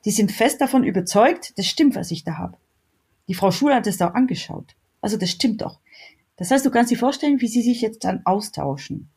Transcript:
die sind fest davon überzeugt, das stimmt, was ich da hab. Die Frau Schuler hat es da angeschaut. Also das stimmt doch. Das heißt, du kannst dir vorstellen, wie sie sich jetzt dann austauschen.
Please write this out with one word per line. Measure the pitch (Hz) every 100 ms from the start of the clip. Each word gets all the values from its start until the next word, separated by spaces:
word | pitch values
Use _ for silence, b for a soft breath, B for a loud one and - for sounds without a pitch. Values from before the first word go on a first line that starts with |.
die | -
sind | - 208
fest | - 233 294
davon | 262 262
überzeugt, | - 190 180 202 240 349 - -
das | 190
stimmt, | - 294
was | 196 180
ich | 165
da | - 160
hab. | 180 - _ _ _ _ _ _ -
Die |
Frau | 180 196
Schuler | 180 285 262
hat | 220
es | 185
da | 269
angeschaut. | 240 254 - - - - _ _ _
Also | 208 214
das | 180
stimmt | - 254 -
doch. | - - _ b b b b _
Das | 175
heißt, | 269
du | 269
kannst | 233 240
dir | 240
vorstellen, | 247 277 294 277
wie | 240
sie | 233
sich | 240 240
jetzt | 220 220
dann | 185 185
austauschen. | - 196 208 - 139 135 - - -